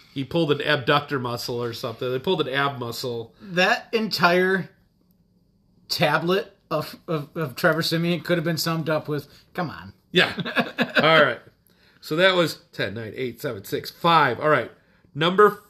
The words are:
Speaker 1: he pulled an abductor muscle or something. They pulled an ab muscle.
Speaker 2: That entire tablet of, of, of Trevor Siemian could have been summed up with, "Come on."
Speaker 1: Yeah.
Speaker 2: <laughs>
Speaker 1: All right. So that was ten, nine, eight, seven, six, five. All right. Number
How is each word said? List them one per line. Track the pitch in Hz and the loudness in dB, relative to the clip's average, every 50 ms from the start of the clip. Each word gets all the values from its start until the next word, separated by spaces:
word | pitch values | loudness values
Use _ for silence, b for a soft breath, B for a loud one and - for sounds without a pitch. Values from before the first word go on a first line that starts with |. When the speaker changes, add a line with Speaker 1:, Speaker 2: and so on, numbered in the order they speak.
| b b b | b b b
Speaker 1:
he | 139 131 | -8 -8
pulled | - - 170 165 147 | -2 0 0 2 2
an | 139 139 | 2 0
abductor | - 147 147 139 113 131 147 147 147 - 147 127 | 2 0 0 0 2 2 2 2 2 0 -4 -4
muscle | 123 120 120 117 - - 123 120 | -2 -4 -6 -6 -6 -8 -6 -6
or | 120 117 110 | -6 -6 -6
something. | - - 117 113 - 131 123 | -6 -8 -8 -6 -6 -4 -4
They | 131 | -4
pulled | 131 - 190 185 165 | -2 0 0 0 0
an | - 123 | 0 -2
ab | 131 139 143 139 123 123 | 0 0 0 -2 -2 -4
muscle. | 120 117 113 - - 123 117 117 110 - _ _ | -8 -8 -6 -6 -6 -6 -6 -8 -10 -12 _ _
Speaker 2:
That | 214 196 170 180 185 208 247 240 - - 233 | -14 -4 0 2 2 2 2 0 -2 -4 -2
entire | 220 220 180 - - 196 175 175 180 185 185 190 185 - - _ _ _ _ _ _ _ _ _ _ _ _ _ _ _ _ _ _ _ _ _ _ _ - | -2 -2 -2 0 2 4 4 4 4 4 2 2 0 -2 -8 _ _ _ _ _ _ _ _ _ _ _ _ _ _ _ _ _ _ _ _ _ _ _ -8
tablet | - - 170 147 151 156 170 175 190 208 - - _ _ _ - | -2 0 0 0 0 0 0 0 0 0 -2 -6 _ _ _ -6
of, | 160 151 143 - - - _ | -6 -4 -4 -6 -14 -16 _
of, | - 160 151 139 - - | -6 -4 -4 -4 -8 -8
of | 170 156 127 113 | -6 -6 -6 -4
Trevor | - 180 165 156 165 160 | 2 2 2 2 2 0
Siemian | - 170 165 170 170 175 151 | 0 0 0 0 0 -2 -2
could | - 170 175 165 | 0 -2 -2 0
have | 151 | 0
been | 170 160 | -2 -2
summed | 143 - 165 165 160 147 165 | -2 -2 -2 -2 -2 -2 -2
up | 156 120 - | -2 -2 -2
with, | 147 151 139 - b b b b b - | -4 -6 -6 -6 b b b b b -8
"Come | - 180 131 | -6 -6 -6
on." | 90 85 90 98 - _ _ _ | -8 -12 -16 -18 -18 _ _ _
Speaker 1:
Yeah. | - 175 151 - - | 2 2 2 2 0
Speaker 2:
<laughs> | 208 170 - - 262 - - - 294 233 - - | -8 -8 -4 -2 -2 -4 -4 -4 -6 -6 0 0
Speaker 1:
All | 269 147 160 160 156 143 | 2 4 6 6 6 4
right. | 127 113 - - - _ _ _ b b b b b b b | 4 0 -6 -10 -20 _ _ _ b b b b b b b
So | - - 156 | -8 -4 0
that | 165 185 190 185 | 4 4 4 6
was | 180 165 147 - - _ _ | 4 2 2 -2 -8 _ _
ten, | - - 120 98 101 | -8 -6 -6 -6 -6
nine, | 117 113 104 - | -8 -10 -10 -8
eight, | 123 131 120 120 - | -6 -6 -6 -6 -8
seven, | 147 135 113 - - | -8 -8 -8 -8 -8
six, | - 147 117 - - | -8 -8 -6 -8 -10
five. | - - - 170 165 156 143 127 113 - | -12 -2 2 4 6 6 4 4 2 0
All | 147 156 | 2 2
right. | 147 123 - - - b b b b b b b - | 2 2 2 -4 -12 b b b b b b b -4
Number | 143 160 180 190 202 208 202 202 - _ | -2 -2 2 6 6 6 6 4 -2 _